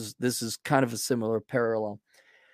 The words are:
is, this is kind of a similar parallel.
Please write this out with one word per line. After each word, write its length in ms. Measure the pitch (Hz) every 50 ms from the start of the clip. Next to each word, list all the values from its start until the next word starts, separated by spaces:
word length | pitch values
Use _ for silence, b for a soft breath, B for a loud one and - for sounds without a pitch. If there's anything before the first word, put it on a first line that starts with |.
| 113 101
is, 80 | - -
this 220 | 120 123 120 -
is 160 | 120 113 - -
kind 260 | - - 147 135 135
of 100 | 120 117
a 40 | 107
similar 420 | - - 131 120 110 110 113 107
parallel. 600 | - - - 127 117 113 113 110 107 104 101 - _ _ _ _ _ _ - _ _ _